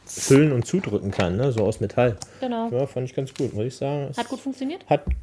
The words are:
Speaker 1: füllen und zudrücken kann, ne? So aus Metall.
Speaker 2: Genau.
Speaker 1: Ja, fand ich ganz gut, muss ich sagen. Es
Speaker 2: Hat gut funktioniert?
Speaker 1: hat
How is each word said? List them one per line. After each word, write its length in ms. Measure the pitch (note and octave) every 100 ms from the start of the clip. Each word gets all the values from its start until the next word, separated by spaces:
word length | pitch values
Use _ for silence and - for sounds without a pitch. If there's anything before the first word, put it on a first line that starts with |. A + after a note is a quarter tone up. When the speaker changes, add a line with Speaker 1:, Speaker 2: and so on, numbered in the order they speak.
| -
Speaker 1:
füllen 460 | - - C3+ D3+
und 120 | B2 -
zudrücken 460 | F#3 A2 G2+ G2
kann, 240 | - F2+ F#2+
ne? 140 | C#3
So 120 | A2+
aus 160 | G2+ -
Metall. 340 | G2+ - B2 G2 - -
Speaker 2:
Genau. 300 | B3+ A#3 A3+
Speaker 1:
Ja, 160 | B2 C#3+
fand 200 | B2+ B2+
ich 40 | -
ganz 180 | C3+
gut, 200 | - B2
muss 120 | G#2 B2
ich 100 | -
sagen. 320 | C3+ C#3+ C#3+
Es 60 | D3
Speaker 2:
Hat 100 | A#3
gut 100 | C4
funktioniert? 460 | C4+ C4 C4+ F#4 -
Speaker 1:
hat 140 | D3+ - -